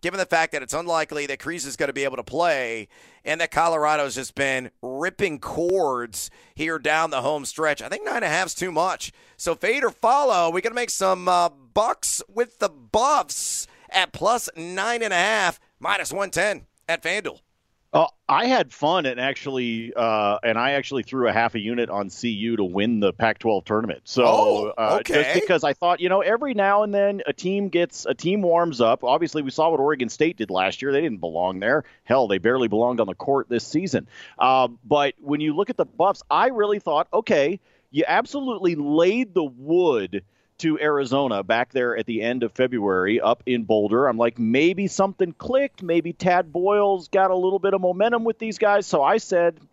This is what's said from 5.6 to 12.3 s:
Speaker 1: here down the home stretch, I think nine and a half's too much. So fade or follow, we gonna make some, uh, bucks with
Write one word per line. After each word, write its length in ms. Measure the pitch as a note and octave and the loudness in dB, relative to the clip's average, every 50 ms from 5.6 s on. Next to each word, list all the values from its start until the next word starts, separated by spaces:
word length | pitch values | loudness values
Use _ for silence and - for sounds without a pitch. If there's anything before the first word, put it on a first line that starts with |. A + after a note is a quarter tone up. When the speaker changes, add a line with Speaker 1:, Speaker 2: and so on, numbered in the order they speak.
| E3+ F3 F#3 G3 F3 C#3+ C3 A#2+ A#2+ A#2 A2 - - - _ _ _ _ _ | -2 0 2 2 2 0 0 -2 -4 -8 -10 -12 -12 -12 _ _ _ _ _
Speaker 1:
here 240 | - D#3 D#3+ E3 D#3 | -8 -6 -4 -4 -4
down 320 | A#2+ D3 D3+ D#3 E3 E3 | -2 0 2 2 2 0
the 140 | D3+ C3 A#2+ | -2 -2 0
home 200 | C3+ D3+ D3 C#3 | 0 -2 -2 -4
stretch, 380 | A#2+ - - D#3+ D#3 C#3+ - | -8 -6 -2 0 0 0 -2
I 80 | A2+ C3+ | -4 -8
think 160 | E3+ A3+ G#4+ | -8 -6 -6
nine 120 | G#4 - A#3+ | -4 -4 -2
and 80 | A3 | -2
a 40 | E3+ | 0
half's 240 | D3+ E3+ F#3+ F3 - | 0 0 -2 -2 -4
too 180 | - F#3+ F#3 | -6 -6 -4
much. 400 | F3 D#3 E3+ F#3 E3+ - - - - _ _ _ _ | -2 -2 0 -2 -2 -6 -8 -14 -14 _ _ _ _
So 180 | _ - - E3 | _ -4 -4 -4
fade 280 | - - F#3+ A#3 C#4+ C#4+ | -2 -2 -2 0 0 0
or 60 | A3+ | -2
follow, 640 | - _ - A3+ B3 C#4 D4 C4 A3 F3+ E3+ E3 | -4 _ 2 2 4 4 4 2 2 2 2 2
we 100 | E3 F#3 | 0 -2
gonna 140 | F3+ A3+ A3+ | -4 -2 -4
make 160 | B3 A#3+ - | -4 -6 -4
some, 360 | - - F#3+ F#3+ F#3+ F3+ F3+ F#3 | -4 -2 0 0 0 0 0 2
uh, 220 | F3+ F3 F3 E3+ | 2 4 2 0
bucks 720 | D3+ _ C3 A#2+ _ G#3 G#3+ A#3+ - - - - - - - | -2 _ -20 _ _ 0 0 0 0 -4 -4 -6 -6 -6 -8
with 320 | _ | _